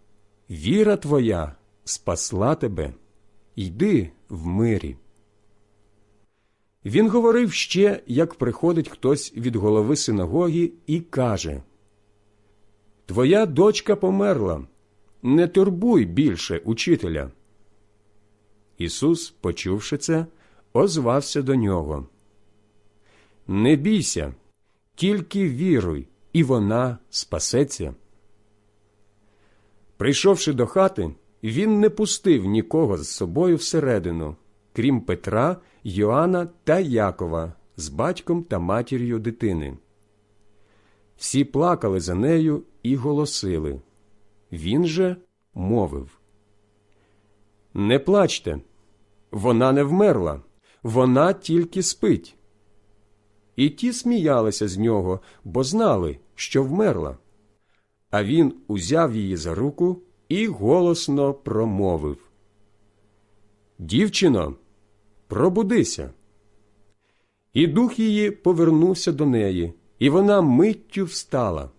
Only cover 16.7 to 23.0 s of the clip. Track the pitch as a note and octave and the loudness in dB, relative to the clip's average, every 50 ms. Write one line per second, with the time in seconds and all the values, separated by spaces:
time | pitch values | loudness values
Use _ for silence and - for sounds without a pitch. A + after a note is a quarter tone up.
16.7 | A2+ - - A#2+ A2+ - G2+ E2+ D#2+ D2 C#2 C#2 - _ _ _ _ _ _ _ | -4 -2 0 0 0 0 0 -4 -4 -4 -6 -8 -12 _ _ _ _ _ _ _
17.7 | _ _ _ _ _ _ _ _ _ _ _ _ _ _ _ _ _ _ _ _ | _ _ _ _ _ _ _ _ _ _ _ _ _ _ _ _ _ _ _ _
18.7 | _ - F2 E2+ - - C3 D#3+ E3+ D#3+ - - _ _ - F2+ E2+ - - F#2 | _ -8 -8 -8 -4 -2 0 0 0 0 -4 -12 _ _ -6 -6 -6 -4 -4 -4
19.7 | F#2+ G#2 - - D3 C#3+ - - D#3+ D#3+ E3 E3 _ _ _ _ _ _ _ _ | -4 -4 -4 -6 -8 -6 -4 -2 -2 -2 -2 -6 _ _ _ _ _ _ _ _
20.7 | - A#2+ F3+ G3 D#3+ D#3 B2 A#2 B2+ C#3+ C#3 - - D3 C3 C3+ C3+ B2 A2 G2 | 0 2 2 2 0 0 0 0 0 0 -2 -2 -4 -4 0 0 0 0 2 0
21.7 | F#2+ E2+ D2+ D2 D2+ C#2+ C#2 - _ _ _ _ _ _ _ _ _ _ _ _ | 0 -2 -2 -4 -6 -8 -10 -14 _ _ _ _ _ _ _ _ _ _ _ _
22.7 | _ _ _ _ _ _ | _ _ _ _ _ _